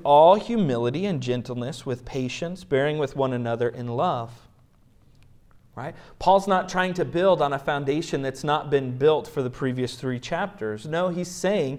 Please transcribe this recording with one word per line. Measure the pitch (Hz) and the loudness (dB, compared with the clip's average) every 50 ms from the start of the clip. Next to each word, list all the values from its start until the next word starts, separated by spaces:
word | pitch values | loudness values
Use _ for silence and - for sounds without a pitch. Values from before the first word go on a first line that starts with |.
| - | 2
all | 135 147 147 160 170 196 | 6 8 10 10 10 8
humility | 214 214 - 240 226 190 143 123 117 120 120 131 160 190 | 6 4 0 0 0 0 2 0 0 0 0 -2 -2 -2
and | 208 180 139 | -2 -2 -2
gentleness, | 123 120 123 123 - - 123 123 120 127 156 - - | -2 -2 -2 -2 -4 -6 -6 -6 -6 -8 -8 -8 -8
with | 135 123 123 - | -6 -8 -8 -8
patience, | - - 135 127 123 - - 170 170 185 185 - | -8 -6 -4 -4 -4 -6 -6 -8 -8 -8 -10 -4
bearing | - 139 135 143 151 151 151 | -2 0 2 2 2 0 0
with | 147 135 - | -2 -2 0
one | 135 135 131 | 0 0 0
another | 127 123 120 117 117 113 120 120 | 0 -2 -2 -2 -2 0 0 -2
in | - 127 120 120 | -2 -4 -6 -6
love." | 117 127 165 185 151 123 117 117 120 - - - _ _ _ _ _ _ _ _ _ _ _ _ - - - - - - _ _ - - _ _ _ | -2 -2 0 0 0 -2 -6 -8 -12 -18 -20 -20 _ _ _ _ _ _ _ _ _ _ _ _ -20 -20 -20 -20 -20 -20 _ _ -20 -20 _ _ _
Right? | - 123 160 180 - - - - - | -14 -12 -12 -14 -16 -18 -20 -16 -2
Paul's | - 175 196 196 190 202 | 4 4 4 6 4 2
not | 190 185 180 - | 2 0 0 0
trying | - 185 185 185 180 | -2 -2 -2 0 -2
to | 180 156 | -2 -2
build | 127 127 170 180 196 180 156 147 | -2 0 2 4 4 4 4 2
on | 143 143 | 0 0
a | 139 | -2
foundation | - 165 147 143 143 135 147 156 165 - - 143 135 | -2 -2 -2 -2 0 0 0 -2 -2 -2 -4 -4 -4
that's | 135 131 - - | -4 -6 -4 -2
not | 147 147 156 - 143 | -2 0 0 0 0
been | 147 139 135 127 127 127 | 0 0 0 -2 -2 2
built | 139 156 156 139 - - | 4 4 4 2 0 -4
for | - 147 131 | -6 -4 -4
the | 123 | -4
previous | 123 - 139 131 127 127 131 - - - | -4 -4 -4 -4 -2 -2 -4 -4 -6 -6
three | - 131 127 120 | -6 -6 -6 -6
chapters. | - - 170 165 202 196 - - 110 110 107 107 - 156 | -6 -6 -4 -4 -4 -6 -8 -6 -6 -6 -6 -6 -6 -6
No, | 160 170 185 185 | -2 -2 -2 -2
he's | 170 180 175 - | -2 -4 -6 -8
saying, | - - - 185 208 202 151 131 135 | -6 -4 -2 0 0 0 0 -2 -4